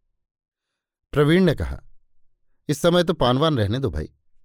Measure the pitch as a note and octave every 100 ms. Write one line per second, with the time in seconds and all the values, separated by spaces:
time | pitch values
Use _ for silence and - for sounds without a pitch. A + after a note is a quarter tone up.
0 | _ _ _ _ _ _ _ _ _ _
1 | _ C3+ D3 E3+ F#3 C3+ - - - -
2 | _ _ _ _ _ _ - C#3+ F3 F3
3 | F3 F3 B2 B2+ D#3+ C#3+ G2+ A#2+ B2+ D2
4 | D#2 _ _ _